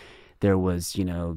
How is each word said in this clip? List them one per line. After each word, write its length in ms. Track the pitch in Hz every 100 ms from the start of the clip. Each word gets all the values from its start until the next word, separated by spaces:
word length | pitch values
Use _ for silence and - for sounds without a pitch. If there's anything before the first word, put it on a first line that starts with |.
| - - - _
there 180 | 101 95
was, 380 | 92 87 85 -
you 80 |
know, 320 | 90 85 85